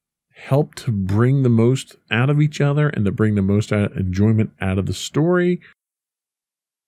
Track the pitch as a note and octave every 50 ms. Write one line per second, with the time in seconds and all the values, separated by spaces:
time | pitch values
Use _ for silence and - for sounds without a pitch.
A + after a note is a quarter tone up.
0 | _ _ _ _ _ _ _ - - - C3 C#3+ G#2+ - _ - - B2+ A2 G2
1 | F#2+ F#2 G2+ G#2 A#2 B2+ C#3 C#3 C3 B2 A#2 A2+ A2+ A#2 C3 C3+ - - - _
2 | _ - G#2+ A2+ B2+ C#3 D3 D3 D3+ D3 D3 - C#3+ C#3+ C#3+ D3 D3+ D3 - -
3 | G#2 G2 - - A2 G#2+ G#2 G2+ F#2+ F#2+ G2+ G#2 G#2 - G#2 G#2 G#2 - - -
4 | F#2+ F#2 F2+ F#2+ G#2 A2 A2 A2 G#2+ - - - - F#2+ F#2+ G2 F#2 G2 F#2+ -
5 | - - - C#3 D3+ F3 F3+ F3+ F3 F3+ F3+ F3 - - _ _ _ _ _ _
6 | _ _ _ _ _ _ _ _ _ _ _ _ _ _ _ _ _